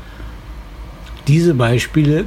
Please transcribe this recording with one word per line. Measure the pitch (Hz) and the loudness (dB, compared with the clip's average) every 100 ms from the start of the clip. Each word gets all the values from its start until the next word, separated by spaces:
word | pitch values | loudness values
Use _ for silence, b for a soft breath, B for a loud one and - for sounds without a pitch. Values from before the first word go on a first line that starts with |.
| B B B B B - - - - - - - - | B B B B B -16 -16 -16 -16 -16 -16 -4 2
Diese | 156 170 | 4 4
Beispiele | 131 117 123 - 156 147 156 | 4 4 2 2 2 4 2